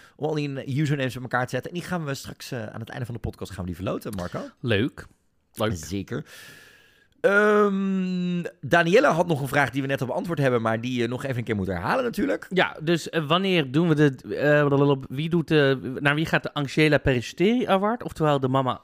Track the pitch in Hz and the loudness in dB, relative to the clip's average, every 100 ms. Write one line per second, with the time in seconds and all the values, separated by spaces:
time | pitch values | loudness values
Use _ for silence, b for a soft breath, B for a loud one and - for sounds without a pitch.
0 | B - 151 156 147 135 127 131 147 147 | B -8 -4 -4 -4 -6 -4 -2 0 0
1 | 131 123 127 123 127 127 - 175 - 180 | -2 -6 -4 -2 -2 -4 -6 -8 -6 -6
2 | 147 139 - - - 127 107 107 110 127 | -4 -8 -10 -14 -10 -10 -8 -10 -10 -10
3 | 123 117 - - 98 - 90 85 98 139 | -8 -8 -8 -8 -10 -8 -8 -6 -6 -6
4 | - 101 90 175 277 - 123 101 131 - | -6 -8 -6 -8 -10 -6 0 0 0 -4
5 | - _ _ _ _ - 110 90 78 98 | -20 _ _ _ _ -4 -4 -4 -6 -8
6 | 92 127 B B B B B B B B | -6 -10 B B B B B B B B
7 | B _ 180 202 208 208 208 196 196 190 | B _ 2 4 6 4 4 2 0 -2
8 | 185 185 180 175 170 - 123 170 165 208 | -2 -2 -2 -2 -6 -10 0 2 6 6
9 | 262 165 175 143 139 143 147 131 135 139 | 6 2 0 0 0 0 0 0 -2 -2
10 | 123 135 208 156 139 123 113 113 123 123 | -2 -4 -4 0 2 2 2 0 -2 -2
11 | 117 127 139 123 117 107 92 87 104 254 | -2 -2 -4 -4 -2 -2 -2 -2 -2 -2
12 | 247 - 269 320 - 185 147 - 156 170 | -2 -2 -2 -4 -2 0 0 -2 -2 -2
13 | - 165 147 170 196 180 135 139 175 151 | -2 -4 0 0 2 2 2 2 2 4
14 | 151 131 - 82 143 147 143 139 143 135 | 4 2 -6 0 4 4 4 4 4 2
15 | 135 131 160 170 147 156 139 135 104 123 | -2 -6 -2 -2 2 4 4 2 -4 -2
16 | 143 147 160 165 - - 139 - 156 143 | 0 0 0 0 -2 -6 -2 2 4 4
17 | - 123 113 - 185 247 214 190 208 240 | 2 0 -2 0 2 2 2 2 0 -2
18 | - - 151 139 131 135 127 110 | -6 0 2 2 2 2 0 -2